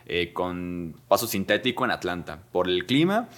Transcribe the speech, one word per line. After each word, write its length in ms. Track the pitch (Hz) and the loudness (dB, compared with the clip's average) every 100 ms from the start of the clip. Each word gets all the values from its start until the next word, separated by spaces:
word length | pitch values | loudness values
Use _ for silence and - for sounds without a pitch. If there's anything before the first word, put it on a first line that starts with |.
| - | -4
eh, 260 | 87 87 | -2 -2
con 600 | - 90 90 90 87 82 - - | -2 -4 -4 -6 -6 -8 -12 2
paso 180 | 101 113 | 2 2
sintético 580 | 98 95 104 127 120 | -2 0 0 0 0
en 60 | 127 | 0
Atlanta, 540 | 82 90 87 80 80 - | 0 -2 -4 -8 -14 -4
por 160 | 92 90 | 0 2
el 180 | 90 87 | 0 2
clima 420 | 135 175 214 240 | 4 4 2 -2